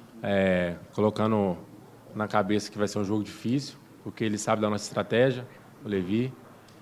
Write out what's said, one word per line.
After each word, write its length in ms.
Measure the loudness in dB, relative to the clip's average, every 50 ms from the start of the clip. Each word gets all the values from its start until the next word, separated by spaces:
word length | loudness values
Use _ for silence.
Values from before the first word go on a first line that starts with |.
| -20 -20 -16 -8 -2
é, 520 | 0 2 4 4 4 4 2 2 0 -2 -6 -12 -10 -2
colocando 640 | 2 2 2 2 2 2 2 4 4 2 2 0 -2 -6 -16 -20 -20 -20 -20 -20 -20 -20 -12 -6
na 120 | -6 -4
cabeça 440 | 0 2 2 2 4 2 0 0 -2
que 80 | -2 -2
vai 100 | -2 0
ser 100 | 0 -2
um 60 | -2
jogo 180 | 0 0 -2 -2
difícil, 540 | -4 -8 -6 -2 0 0 0 -2 -4 -14 -18 -20 -20 -20 -16 -14
porque 220 | -14 -6 -4 -2
ele 140 | -2 -2 -2
sabe 240 | 0 0 0 2 2
da 80 | 0
nossa 140 | 0 -2 -4
estratégia, 640 | -6 -4 -4 -2 0 4 4 4 4 2 0 -8 -12 -16 -20 -20 -20 -20 -14 -8
o 40 | -4
Levi, 440 | -2 -2 0 0 0 0 0 -2 -6 -12 -20 -20 -20 -20 -20 -20 -20 -20